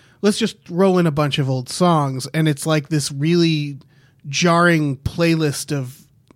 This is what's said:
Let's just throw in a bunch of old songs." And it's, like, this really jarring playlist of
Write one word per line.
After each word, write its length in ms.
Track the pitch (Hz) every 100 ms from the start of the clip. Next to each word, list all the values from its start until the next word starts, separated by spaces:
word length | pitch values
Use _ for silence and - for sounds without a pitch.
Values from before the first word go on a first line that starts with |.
| _ -
Let's 140 | 202 202
just 240 | 220 - -
throw 320 | 175 196 185
in 60 | 170
a 60 |
bunch 260 | 147 147 151
of 100 | 135
old 180 | 131 123
songs." 560 | - 180 160 139 131 -
And 140 | 160 156
it's, 180 | 143 160
like, 240 | 156 143
this 220 | 151 139
really 680 | 139 160 175 165 156 147 135 _ _ _ _ 143
jarring 720 | 139 175 170 175 165 143 131
playlist 760 | - 170 170 160 151 - - 143
of 300 | 127 - _ _ _